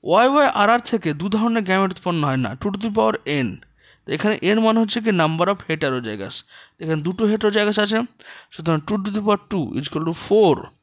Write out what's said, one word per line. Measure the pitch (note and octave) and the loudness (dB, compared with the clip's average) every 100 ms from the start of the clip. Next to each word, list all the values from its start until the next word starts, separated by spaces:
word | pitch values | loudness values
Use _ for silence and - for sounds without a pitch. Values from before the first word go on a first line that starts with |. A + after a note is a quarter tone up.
ওয়াই | - F#3 B3 | 2 4 4
ওয়াই | C#4+ C#4+ | 4 2
আর | - G#3 | 2 2
আর | A#3+ | 2
থেকে | - A3+ E3 | 0 -2 -2
দু | D3 F#3+ | -4 -2
ধরনের | G#3+ A3+ A3+ | 0 0 0
গ্যামেট | F#3+ F#3+ F#3+ | 0 0 0
উৎপন্ন | F3+ F3+ E3+ | -2 -4 -2
হয় | C#3+ C3 | 0 0
না, | B2+ - | -2 -4
to | G3+ | -6
the | G3 A3 | -4 -4
power | G3+ A2 G#2+ - | 0 0 0 -4
n। | C#3+ A#2+ B1+ _ _ _ _ - | -2 -2 -6 _ _ _ _ -8
তো | |
এখানে | D3+ G#3 G#3+ | -2 0 0
এন | F3 G#3+ | 0 2
মানে | A3 A3 | 4 2
হচ্ছে | A3 A#3+ | 0 0
কি | A3+ | 0
number | F#3 D#3 D#3+ F3 | 2 2 2 0
of | G3+ - | -2 -4
heterozygous, | D#3 D#3 B2+ A#2 G#2 G2 - - - - _ | -4 -2 -2 -4 -8 -8 -10 -12 -20 -20 _
তো | |
এখানে | D#3+ D#3 | -4 -2
দুটো | D#3 F#3 | -2 0
heterozygous | A3 G#3+ G#3+ G#3 G#3 G#3+ | 0 2 2 2 0 0
আছে, | G#3 A3 A#3+ _ - - - | 0 0 -4 _ -20 -20 -20
সুতরাং | - D#3+ D#3+ D3+ | -6 0 0 0
two | G#3 | -4
to | G3 | -2
the | G3+ | -2
power | G#3 G3+ - | 0 0 -2
two | G3 C#3+ - | -4 -4 -6
is | |
equal | D3 D3+ E3 | -6 -4 -4
to | E3 - | -6 2
four | G#3 G3 B2+ - _ | 4 6 4 -4 _